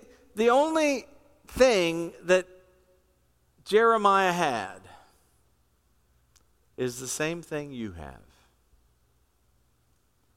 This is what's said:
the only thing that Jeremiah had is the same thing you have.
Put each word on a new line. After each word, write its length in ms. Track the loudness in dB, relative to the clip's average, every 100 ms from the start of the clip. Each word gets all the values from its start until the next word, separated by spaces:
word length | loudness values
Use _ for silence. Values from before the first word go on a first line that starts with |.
| -12 -20 _ 0
the 140 | 2
only 580 | 4 2 2 0 -2 -8 -20 _ _ -18
thing 640 | 2 4 4 0 -2 -8 -12
that 240 | 0 0 0 -14 _ _ _ _ _ _ _ _ _ _ 0
Jeremiah 680 | 2 4 4 4 2 2
had 480 | 0 -2 -2 -8 -12 -20 -20 -20 _ _ _ _ _ _ _ _ _ _ _ _ _ _ _ _ -8
is 240 | -8 -8
the 60 | -10
same 340 | -6 -6 -6
thing 320 | -10 -10 -10
you 180 | -10 -10
have. 240 | -10 -16 -18 -20 _ _ _ _ _ _ _ _ _ _ _ _ _ _ _ _ _ _ _ _